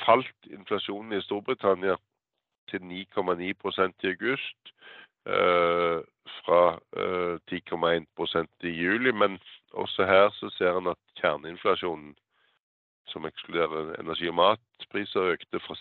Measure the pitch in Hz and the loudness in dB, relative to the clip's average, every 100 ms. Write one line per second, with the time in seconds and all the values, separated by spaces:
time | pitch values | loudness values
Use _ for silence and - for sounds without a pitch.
0 | - 120 127 - - 101 92 101 - 101 | 4 4 2 -12 -20 -20 -6 -4 -4 -10
1 | 110 101 - 104 104 131 101 92 95 90 | -6 -6 -4 -6 -4 0 2 2 2 0
2 | _ _ _ _ _ _ - 98 90 90 | _ _ _ _ _ _ -10 -10 -8 -10
3 | 98 - 90 87 90 95 98 95 92 - | -6 -2 0 -2 -2 -6 -6 -2 -2 0
4 | 95 85 107 139 - - - _ - - | -4 -2 -4 -4 -6 -14 -20 _ -20 -20
5 | - _ - 95 90 87 85 87 85 82 | -20 _ -4 2 4 4 4 2 2 0
6 | - _ - - - 85 87 85 - 90 | -4 _ -20 -12 4 6 6 4 -6 -4
7 | 95 90 87 85 - 87 - 85 85 85 | -2 -2 -2 -4 -6 -8 -6 -2 2 2
8 | 76 - 82 85 80 _ 87 82 87 113 | 0 -6 -2 -2 -4 _ -8 -2 0 2
9 | 127 107 101 92 - - _ - 95 - | 0 2 0 0 -12 -20 _ -8 -6 0
10 | 95 95 104 - 104 - 90 90 90 - | 4 6 6 2 -10 -2 0 2 -2 -4
11 | _ - 87 73 78 87 104 90 90 78 | _ -2 -2 -2 -6 -4 0 0 -2 -6
12 | 73 - _ _ _ _ _ _ _ _ | -12 -20 _ _ _ _ _ _ _ _
13 | - - 78 - - 85 80 78 78 - | -16 -10 -10 -10 -6 -2 -2 -2 -6 -8
14 | 80 78 85 85 92 113 _ _ - 101 | -8 -6 -2 4 4 4 _ _ -10 -8
15 | 101 101 92 82 - 90 - 80 | -4 0 0 -2 -4 -10 -8 -8